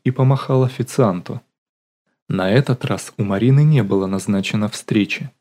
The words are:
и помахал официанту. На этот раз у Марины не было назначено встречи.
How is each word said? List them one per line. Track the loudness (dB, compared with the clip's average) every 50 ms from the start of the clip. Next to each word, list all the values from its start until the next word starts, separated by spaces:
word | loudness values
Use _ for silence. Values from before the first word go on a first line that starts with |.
| -4
и | -4
помахал | 0 2 2 2 2 2 0 0 0 2 2
официанту. | 0 -2 -4 -8 -4 0 0 2 2 0 -2 -6 -10 -12 -12 -12 _ _ _ _ _ _ _ _ _ _ _ _ _ _ _ _ -6
На | -4 -2 0 2
этот | 2 2 2 2 0 -2 -2
раз | -4 -4 -6 -6 -8 -6
у | -6 -4
Марины | -2 -2 0 2 4 4 6 6
не | 4 4 4 2
было | 2 0 0 0
назначено | 0 -2 -4 -2 -2 -2 -2 -2 -2 -2 -2 -2 -4
встречи. | -6 -8 -6 -2 0 0 0 0 -2 -8 -10 -12 -16 _